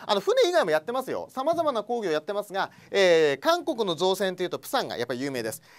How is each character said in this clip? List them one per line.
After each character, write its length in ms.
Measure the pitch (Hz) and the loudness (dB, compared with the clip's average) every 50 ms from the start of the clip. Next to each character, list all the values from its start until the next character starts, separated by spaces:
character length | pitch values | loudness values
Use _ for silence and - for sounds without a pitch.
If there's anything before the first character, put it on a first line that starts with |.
| - | -4
あ 100 | - 208 | -2 -2
の、 60 | 196 | 0
船 260 | - 392 494 523 480 | 2 2 4 4 4
以 60 | 349 359 | 4 4
外 100 | 320 233 | 2 2
も 80 | 165 | 2
や 80 | 151 156 | 0 0
っ 40 | 156 | 0
て 100 | 240 240 | -4 -6
ま 100 | 262 254 | -6 -4
す 80 | 165 | -4
よ。 160 | 117 90 80 - | -6 -6 -6 -8
様 220 | - 262 269 320 330 | -8 -4 -2 0 0
々 160 | 339 320 294 247 | 0 0 -2 -2
な 100 | 214 208 | -2 -4
工 180 | - 240 240 | -4 -6 -4
業 100 | 208 170 | -2 -2
や 100 | 151 151 | -2 -2
っ 20 | - | -2
て 80 | 208 | -4
ま 140 | 202 208 202 | -6 -6 -6
す 80 | - 185 | -4 -4
が、 180 | 196 160 - - - - - | -4 -4 -4 -8 -14 -12 -2
え 420 | - 196 190 175 165 160 156 143 135 | 2 4 6 6 6 6 6 4 2
ー、 60 | - | 2
韓 260 | - 320 349 349 - | 0 0 0 0 -2
国 180 | 339 269 220 214 | -4 -4 -2 -2
の 100 | 180 160 | -4 -2
造 220 | 147 185 190 190 | 0 0 0 2
船 220 | 208 202 190 180 | 0 -2 -2 -2
と 60 | 175 180 | -4 -4
い 20 | |
う 40 | 170 | -6
と、 80 | 151 | -6
プ 120 | - - - | -8 -6 -4
サ 140 | 277 240 180 | -4 -2 -2
ン 40 | |
が 80 | 120 90 | -4 -4
や 80 | 104 120 | -4 -4
っ 40 | |
ぱ 80 | - 127 | -4 -4
り 40 | 123 | -4
有 120 | 139 143 | -4 -4
名 120 | 135 120 110 | -4 -4 -4
で 80 | 110 | -6
す。 100 | - - - - - | -8 -8 -14 -20 -20